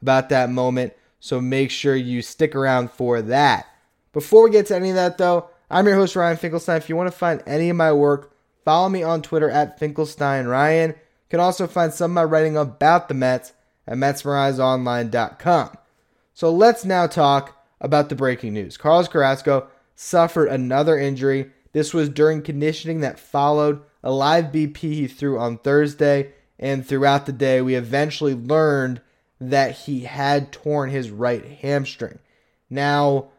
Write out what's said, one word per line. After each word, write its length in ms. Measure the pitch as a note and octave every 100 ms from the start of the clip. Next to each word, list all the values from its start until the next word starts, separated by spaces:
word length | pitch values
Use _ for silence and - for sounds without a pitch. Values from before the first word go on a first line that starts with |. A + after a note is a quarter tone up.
about 260 | C3 C3 C3
that 220 | C3+ B2
moment, 420 | B2+ B2+ B2+ B2 - _ _
so 200 | - C3
make 300 | B2+ C3+ C3+
sure 260 | - C#3+ C3+
you 240 | B2 B2
stick 340 | A2+ - D#3
around 360 | C#3 C3+ B2+ B2
for 320 | - B2 A#2+
that. 440 | A2 C3 C#3+ A2 - _ _ _ _
Before 320 | D3+ - A3
we 60 | A3+
get 160 | G#3 G3+
to 100 | F#3
any 140 | F#3+
of 60 | F#3
that, 200 | F3+ F3
though, 320 | F3+ F3 E3+ _ -
I'm 160 | F3 G3+
your 100 | G3
host, 180 | F#3+
Ryan 220 | F#3 E3+ E3
Finkelstein. 400 | E3+ D#3+ - E3
If 140 | D#3
you 60 | E3
want 140 | F3+
to 80 | E3+
find 240 | F3 D#3 -
any 240 | D3 E3+
of 60 | E3+
my 160 | D#3+
work, 400 | D3 C#3+ C#3+ - _ _ _ -
follow 220 | D#3+ F#3
me 140 | F#3+
on 200 | E3 E3
Twitter 280 | D3 D#3+ D3+
at 280 | C#3 D3 -
Finkelstein 680 | D3+ D3 D3+ - C#3+ C3+ B2
Ryan. 440 | B2+ D3+ E3 D#3+
You 60 | D#3 _ _ _
can 120 | E3+
also 260 | F3+ F3+ F3
find 260 | F#3 E3
some 200 | D3 F3
of 20 |
my 100 | F3
writing 320 | D#3+ D#3 D#3 D3+
about 520 | C#3+ - D#3 F3 F3
the 60 |
Mets 380 | C3+ B2+ B2+ - _ _ _ -
at 120 | B2
Mets 260 | C#3 C#3
Mirage 340 | C#3 C#3+ C#3 C3
Online 520 | C3 C3 B2 A#2+ A#2
dot 280 | A#2 G#2 -
com. 380 | E3+ E3+ A2 - _ _ _ _ _
So 180 | - E3
let's 340 | E3+ A3+ A3+
now 220 | F#3+ F#3 E3+
talk 560 | - C#3+ C#3 C#3 - _ -
about 280 | C#3 D3 D3
the 60 |
breaking 400 | C3 C3+ A#2+ A2+
news. 220 | G#2 F#2+ -
Carlos 320 | D3+ E3+ E3+
Carrasco 580 | E3 C3+ C3+ D3+ C3+ C3 _ _ -
suffered 500 | - F3+ E3 E3+ D3
another 500 | C3+ B2+ C3+ D3+ D3+
injury. 540 | C#3 C3 C3+ C3+ C3 _ _
This 200 | D#3 D3+
was 160 | F3 D3
during 320 | C#3+ D3+ D#3
conditioning 600 | D3 C#3+ D#3 D#3 D#3+ E3
that 180 | C#3+ -
followed 640 | - C#3+ C#3+ D3+ D3 D3 - _
a 100 | B2+
live 400 | C3+ C#3 E3+ D#3+
B 160 | D3+ D3+
P 260 | D3 D#3+
he 140 | D3+ C#3
threw 300 | - C#3+ B2+
on 200 | A#2+ A#2
Thursday, 760 | C#3 C#3+ D3 D3 D3 C#3+ C#3 _ _ -
and 280 | C3+ C3+ C3
throughout 400 | C3+ C#3 C#3+ C#3+
the 60 |
day, 280 | B2+ C3+ B2+
we 140 | B2+
eventually 600 | B2+ A#2 C3+ D3+ D3 D3+
learned 640 | B2+ A#2+ D#3 D#3 C#3+ B2+ B2 _ _ _ -
that 320 | B2+ C#3 C3
he 280 | - - C3
had 520 | B2 C3 C#3 C#3+ C#3
torn 360 | - D3+ D3 C#3
his 220 | C#3 A#2+
right 340 | G#2 B2 A#2+
hamstring. 760 | - C#3+ C#3 C#3+ C3+ - A2+ - _ _ _ _ -
Now, 580 | C3 C#3+ D3 C#3+ C#3 C3+